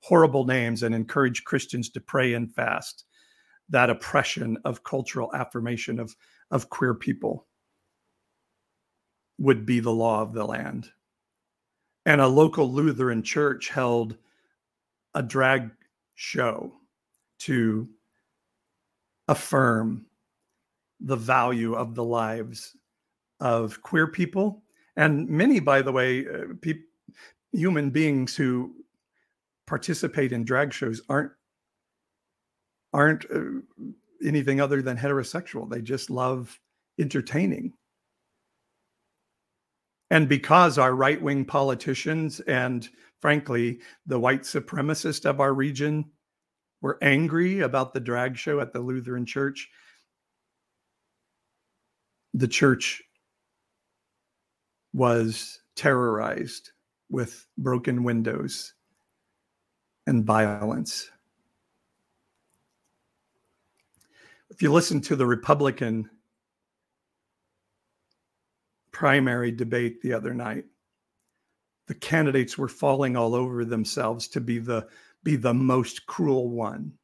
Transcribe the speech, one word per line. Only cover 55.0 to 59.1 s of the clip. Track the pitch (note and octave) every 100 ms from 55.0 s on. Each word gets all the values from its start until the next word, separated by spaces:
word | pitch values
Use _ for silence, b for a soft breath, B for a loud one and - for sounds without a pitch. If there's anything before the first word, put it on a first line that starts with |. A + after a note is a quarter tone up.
| B2 A#2 A2+ A2 - - _ -
terrorized | D3 C3 B2 G#2+ A2 - - - - _ _ _ _
with | C3+ A#2 - - -
broken | C3 B2+ B2 B2
windows | B2 A#2 A2+ - - - - _ _ _ _